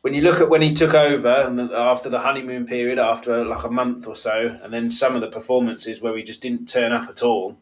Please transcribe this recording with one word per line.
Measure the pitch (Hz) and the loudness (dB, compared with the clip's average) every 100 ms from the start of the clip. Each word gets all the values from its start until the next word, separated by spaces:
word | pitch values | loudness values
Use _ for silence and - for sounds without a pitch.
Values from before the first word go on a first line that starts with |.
when | 135 | -2
you | 143 | 2
look | 160 175 | 4 4
at | 156 | 4
when | 160 | 6
he | 156 | 4
took | 147 160 | 4 4
over | 151 147 139 117 | 6 6 4 2
and | 131 127 123 | 2 2 -2
the, | 120 107 | -4 0
after | 120 123 135 | 2 2 0
the | 123 | -2
honeymoon | 127 135 127 127 117 | -2 -2 -6 -8 -6
period, | 123 120 127 | -2 -2 0
after, | 113 113 123 117 | 0 0 -2 -2
like, | 113 113 | -2 -4
a | 117 | -4
month | 120 123 120 113 | -2 -2 -4 -10
or | |
so, | 107 113 110 - - | -8 -4 -2 -2 -6
and | - | -10
then | 117 117 | -6 -4
some | 117 131 123 | 0 0 0
of | |
the | 113 | -6
performances | 113 - 127 120 110 113 104 | -10 0 0 0 -4 -10 -6
where | 113 | -6
we | 110 | -6
just | 110 107 | -10 -12
didn't | 123 120 - | -8 -8 -4
turn | 127 117 | -2 0
up | 120 120 | -2 -6
at | - | -2
all. | 120 107 95 - | 0 0 -4 -12